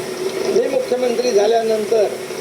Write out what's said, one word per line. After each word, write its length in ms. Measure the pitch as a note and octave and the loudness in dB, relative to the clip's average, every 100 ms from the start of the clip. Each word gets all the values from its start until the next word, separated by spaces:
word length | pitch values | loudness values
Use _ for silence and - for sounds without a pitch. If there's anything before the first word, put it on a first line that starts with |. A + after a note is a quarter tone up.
| - - - - | -6 -6 -6 -4
मी 280 | - - - | 0 0 2
मुख्यमंत्री 640 | C4 B3 B3 B3 A3+ B3 | 0 0 0 0 0 2
झाल्यानंतर 760 | G#3+ G#3 A#3 A3 A3 G3+ A3+ F#3 - - - | 2 4 2 2 0 2 2 2 -2 -10 -8